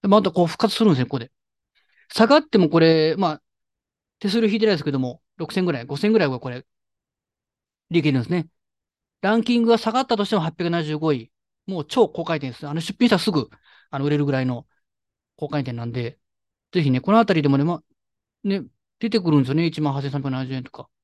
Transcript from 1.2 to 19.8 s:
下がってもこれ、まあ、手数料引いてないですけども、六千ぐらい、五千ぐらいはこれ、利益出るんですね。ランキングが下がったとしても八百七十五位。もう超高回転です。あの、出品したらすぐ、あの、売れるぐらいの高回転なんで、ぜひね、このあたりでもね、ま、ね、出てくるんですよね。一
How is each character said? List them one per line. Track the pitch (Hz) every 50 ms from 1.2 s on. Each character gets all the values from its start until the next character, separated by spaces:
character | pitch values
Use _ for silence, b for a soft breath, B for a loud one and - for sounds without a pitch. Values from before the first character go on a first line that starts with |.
| 117 - _ _ _ _ _ _ _ _ _ _ _ _ _ _ _ _
下 | - - 220
が | 220 277
っ | 311 302
て | _ -
も | 214 180 151
こ | 160 170
れ、 | 160 165 165 160 156 160 165
ま | 180 196 165 156
あ、 | - _ _ _ _ _ _ _ _ _ _ _ _ _ _ _ _
手 | - 202
数 | 185 233
料 | 226
引 | 208 202
い | 226
て | 220
な | 214
い | 196
で | 151
す | 143
け | 147
ど | 139 135
も、 | 127 123 120 _ _ _ _
六 | _ 165 - -
千 | 190 185
ぐ | 175 156
ら | 123
い、 | 117
五 | - 143
千 | 139 - 214
ぐ | 220 220
ら | 175
い |
は | 139 127 123
こ | - 131
れ、 | 123 127 - _ _ _ _ _ _ _ _ _ _ _ _ _ _ _ _ _ _ _ _ _ _ _ _ _
利 | 165 170
益 | 139
出 | 151 135
る | 131
ん |
で | 117
す | -
ね。 | 175 175 156 - _ _ _ _ _ _ _ _ _ _ _ _ _ _
ラ | - 190 214
ン | 233 226
キ | 240 240
ン | 240 233
グ | 226
が | 233
下 | 220 - 226
が | 220 254
っ | 262
た | - 233
と | 208 202
し | -
て | 220
も | 196
八 | 160 160 -
百 | - 165 170
七 | 170 170 160
十 | 151 151
五 | 151 156 160
位。 | 147 123 110 _ _ _ _ _ _ _ _
も | - 190 175
う | 143
超 | - - - 220
高 | - - - 165
回 | - 165
転 | 151 135 131
で | 123
す。 | - -
あ | 143 147
の、 | 165
出 | 165 - 196
品 | _ 240 233
し |
た | 220
ら | 175
す | - 220
ぐ、 | 175 147 113 - b b b b b b b b
あ | - 135
の、 | 139
売 | 147
れ | 147
る | 143 147
ぐ | 139
ら | 139 131
い | 131
の | 127 123 120 131 _ _ _ _ _ _ _ _ _ _ _ _ _ _
高 | _ 156 143
回 | - 147
転 | 131 127 120
な | 117 117
ん | 120
で、 | 117 127 117 117 - _ _ _ _ _ _ _ _ _ _ _
ぜ | - 185
ひ | 156 139
ね、 | 127 127
こ | - -
の | 208 226
あ | 233
た | 220 185
り | 165
で | 143 143
も | 139
ね、 | 135 143
ま、 | 165 175 - _ _ _ _ _ _ _ _ _ _ _ _ _
ね、 | 202 196 196 - - _ _ _ _ _ _
出 | - 233
て | 220 220
く | 175 170
る | 151
ん | 143
で | 131
す | 127
よ | 139
ね。 | 160 170
一 | 165 160 -